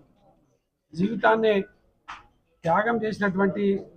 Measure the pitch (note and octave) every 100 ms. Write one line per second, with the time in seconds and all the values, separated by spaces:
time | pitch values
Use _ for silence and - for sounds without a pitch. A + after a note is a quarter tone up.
0 | _ _ _ _ _ _ _ _ _ D#3
1 | G3+ G#3 A3 A3 A3 G3+ G3 _ _ _
2 | - - - _ _ _ E3 F3+ A3 A#3
3 | G#3+ G3 G3+ F#3 G3 G3+ G3+ G3 -